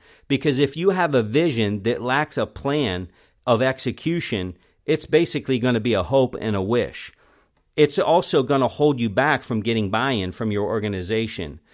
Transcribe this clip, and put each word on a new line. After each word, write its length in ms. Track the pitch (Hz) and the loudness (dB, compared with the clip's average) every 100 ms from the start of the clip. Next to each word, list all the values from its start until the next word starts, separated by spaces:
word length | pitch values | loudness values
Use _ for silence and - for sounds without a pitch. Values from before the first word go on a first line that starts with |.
| _ _ - | _ _ -4
because 320 | 139 156 127 | -2 0 2
if 180 | 143 160 | 0 0
you 140 | 185 | 0
have 240 | 185 170 135 | 0 2 2
a 80 | |
vision 580 | 107 127 170 117 104 104 | 2 2 2 2 0 0
that 220 | 104 120 | -2 -2
lacks 340 | 120 135 151 - | 0 -2 -2 -4
a 80 | 107 | -6
plan 640 | - 139 151 123 90 90 _ _ _ - | -4 -4 -2 -2 -4 -8 _ _ _ 0
of 160 | 113 | 2
execution, 920 | 131 131 127 - 165 170 - 107 92 - _ _ - | 2 -2 -6 -4 -2 -2 -2 -4 -6 -10 _ _ -2
it's 220 | 156 - | -2 2
basically 500 | 151 170 147 - 127 | 2 2 -2 -2 0
gonna 220 | 123 117 | 2 0
be 160 | 113 104 | 2 0
a 80 | |
hope 320 | 82 135 127 - | 2 2 2 0
and 160 | 110 101 | -2 -2
a 60 | |
wish. 500 | 95 120 76 - - - _ _ _ _ _ - | 0 0 -2 -6 -18 -20 _ _ _ _ _ 2
It's 220 | 147 170 | 2 4
also 460 | - 165 - 156 | 2 2 2 0
gonna 240 | 131 139 123 | 2 2 2
hold 320 | - 147 135 | 2 2 2
you 100 | 117 | 0
back 320 | 98 143 135 | 2 2 2
from 200 | - 113 | -2 -4
getting 280 | 104 113 101 | 0 0 0
buy-in 420 | 110 135 120 92 | 0 0 0 -2
from 200 | - 110 | -4 -2
your 160 | 101 101 | -2 0
organization 920 | 110 104 95 87 110 113 - 78 73 _ | -2 -2 -4 -2 -2 -2 -6 -10 -12 _